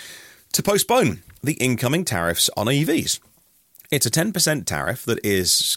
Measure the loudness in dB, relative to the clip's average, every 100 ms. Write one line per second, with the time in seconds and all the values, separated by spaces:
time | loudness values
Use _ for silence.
0 | -18 -20 -20 -20 _ -2 2 2 2 2
1 | 2 0 -8 -10 -4 0 0 0 0 -2
2 | -2 -2 0 0 0 0 0 2 2 0
3 | 0 -4 _ _ _ _ _ -20 -4 -2
4 | 0 0 0 0 0 0 -2 -4 -2 -4
5 | -2 -2 2 2 2 0 0